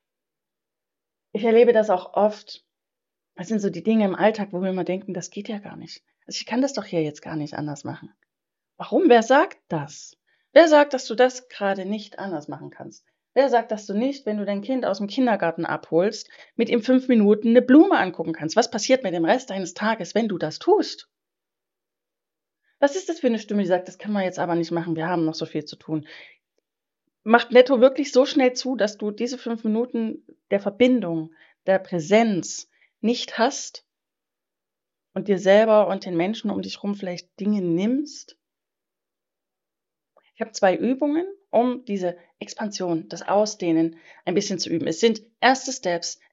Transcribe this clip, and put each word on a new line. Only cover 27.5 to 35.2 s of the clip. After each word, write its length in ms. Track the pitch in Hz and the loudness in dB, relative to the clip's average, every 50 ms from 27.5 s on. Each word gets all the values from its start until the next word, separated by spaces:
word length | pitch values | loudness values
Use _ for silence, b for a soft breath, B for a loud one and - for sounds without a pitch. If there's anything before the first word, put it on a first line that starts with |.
Netto 280 | - 247 254 262 277 220 | 6 6 6 6 6 6
wirklich 320 | 240 269 262 - 277 - | 4 4 4 2 -4 0
so 140 | - 247 277 | 2 2 2
schnell 260 | 269 - 302 254 247 | 4 4 2 2 2
zu, 240 | 254 - - 254 262 | 0 -2 -6 -6 -4
dass 220 | 220 196 208 208 - | -2 -2 -4 -4 -4
du 120 | 214 208 | -8 -6
diese 280 | 208 208 240 254 269 254 | -6 -4 -6 -6 -6 -8
fünf 260 | - 233 233 226 - | -8 -8 -8 -4 -2
Minuten 580 | 220 214 226 240 247 - 233 226 220 - - _ _ - _ _ - | -2 -2 -2 -2 -4 -4 -6 -4 -6 -6 -10 _ _ -20 _ _ -4
der 100 | 202 202 | -4 -2
Verbindung, 720 | - 202 202 - 247 254 254 233 196 170 165 160 156 160 b b b b b b - | -2 -2 0 2 4 4 4 2 0 -2 -4 -4 -6 -8 b b b b b b -2
der 120 | 185 190 190 | 0 0 0
Präsenz 920 | 190 - 190 170 151 156 202 220 233 226 196 165 - - - - - _ _ _ _ _ _ _ | 0 -2 -6 -6 -2 2 4 4 4 2 0 -2 -4 -8 -10 -14 -14 _ _ _ _ _ _ _
nicht 380 | - 220 247 240 - - - - | -2 -2 -2 -2 -6 -8 -4 -2
hast 460 | 226 277 277 - - - - - _ _ _ _ _ _ _ _ _ _ _ _ _ _ _ _ _ _ _ _ _ _ _ _ _ _ - | -2 -2 -2 -4 -12 -14 -16 -20 _ _ _ _ _ _ _ _ _ _ _ _ _ _ _ _ _ _ _ _ _ _ _ _ _ _ -10
und 120 | 190 | -8